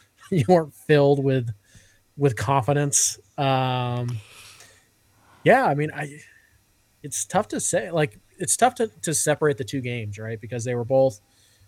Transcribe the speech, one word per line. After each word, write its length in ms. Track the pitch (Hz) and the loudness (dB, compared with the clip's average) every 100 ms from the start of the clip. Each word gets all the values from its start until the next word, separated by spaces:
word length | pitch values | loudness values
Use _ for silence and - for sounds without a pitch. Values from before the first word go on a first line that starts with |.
| _ | _
<laughs> 240 | _ - | _ -4
you 140 | 185 127 | 0 4
weren't 240 | 180 147 | 4 4
filled 480 | - - 147 143 143 | -10 2 4 6 4
with, 280 | 135 131 117 107 _ - _ _ _ - | 2 0 -2 -10 _ -20 _ _ _ -2
with 200 | 139 110 | 0 0
confidence. 840 | - 139 123 143 143 - - - _ - | 0 0 2 0 0 0 -2 -4 _ -4
Um, 840 | 139 131 127 127 123 120 120 113 - - - - - _ _ _ _ _ _ _ | 0 2 0 -2 -2 -4 -4 -8 -12 -20 -20 -20 -20 _ _ _ _ _ _ _
yeah, 200 | 156 247 220 | 4 4 4
I 80 | |
mean, 160 | 143 151 | 0 -4
I, 260 | 143 147 147 - _ _ _ _ _ _ _ | -6 -10 -12 -20 _ _ _ _ _ _ _
it's 220 | 147 - | -12 -10
tough 240 | - 185 - | -2 -2 -2
to 120 | 277 | -6
say, 300 | - 175 208 | -2 -4 -2
like, 280 | 160 151 - _ - | 0 -2 -4 _ -10
it's 180 | 180 - | -4 2
tough 180 | 247 - | 2 2
to, 120 | 220 - | -6 -4
to 100 | - | -6
separate 440 | 147 151 147 151 135 | -2 0 0 0 0
the 60 | |
two 160 | 123 139 | -4 -6
games, 380 | 123 120 104 104 | -6 -6 -8 -10
right? 220 | 110 113 | -10 -10
Because 240 | 110 123 | -10 -8
they 100 | 120 | -4
were 100 | 120 | -4
both 360 | 113 135 135 - _ _ _ _ | 0 2 2 0 _ _ _ _